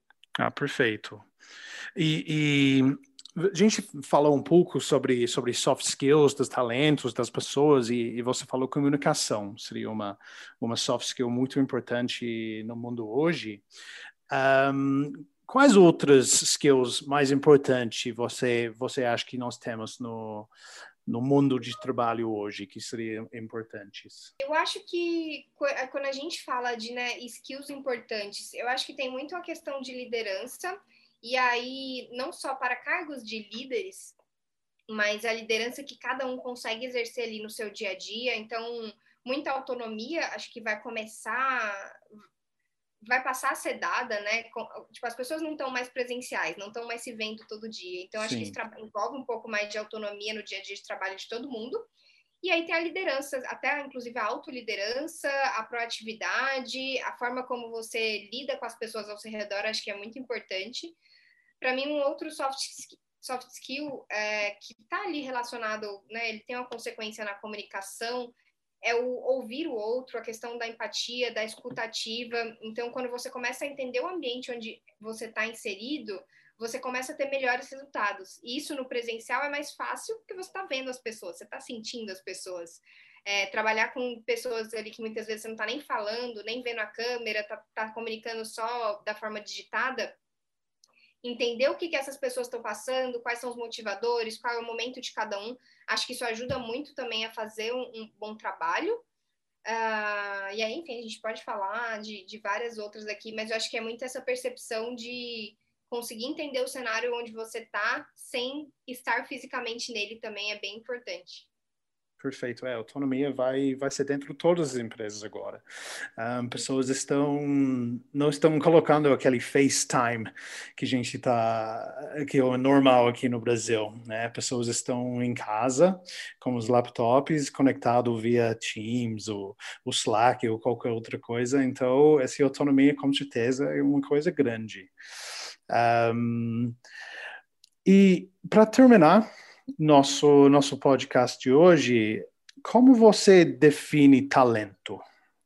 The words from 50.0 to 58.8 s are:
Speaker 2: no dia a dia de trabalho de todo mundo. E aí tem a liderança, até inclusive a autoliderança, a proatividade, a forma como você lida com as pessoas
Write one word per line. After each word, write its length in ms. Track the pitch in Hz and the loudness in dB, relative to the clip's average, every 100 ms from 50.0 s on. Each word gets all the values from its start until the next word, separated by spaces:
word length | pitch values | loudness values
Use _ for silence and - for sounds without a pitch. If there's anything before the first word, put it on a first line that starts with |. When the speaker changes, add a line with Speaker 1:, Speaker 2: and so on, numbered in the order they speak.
| 208 202 208 | -10 -10 -10
Speaker 2:
no 100 | 214 | -10
dia 140 | 202 196 | -10 -12
a 40 | |
dia 140 | 196 202 | -12 -14
de 100 | - | -12
trabalho 300 | 196 190 190 | -8 -8 -10
de 120 | - | -10
todo 220 | 233 277 | -10 -10
mundo. 320 | 226 226 453 - _ _ _ _ _ | -10 -8 -10 -12 _ _ _ _ _
E 80 | 359 | -2
aí 140 | 339 | -2
tem 100 | 330 | 0
a 60 | 330 | -4
liderança, 600 | 339 349 349 269 277 269 - | -4 -4 -4 -4 -4 -8 -8
até 340 | - 262 294 | -6 -4 -4
inclusive 360 | 277 254 233 240 | -8 -12 -10 -6
a 80 | 214 | -6
autoliderança, 1000 | 302 320 254 220 202 208 247 330 - 285 277 254 214 | -6 -10 -12 -8 -6 -4 -6 -8 -8 -4 -2 -2 -2
a 80 | |
proatividade, 1300 | 214 240 233 - 220 214 180 214 269 269 233 254 269 254 | -6 -8 -6 -8 -10 -8 -4 -2 -2 -4 -6 -8 -6 -6
a 160 | 262 - | -6 -6
forma 260 | 247 254 | -6 -6
como 280 | 247 240 233 | -6 -8 -8
você 580 | 226 220 226 220 208 208 | -12 -8 -4 -4 -4 -8
lida 260 | 233 277 254 | -10 -8 -8
com 80 | |
as 140 | - | -10
pessoas 300 | - | -10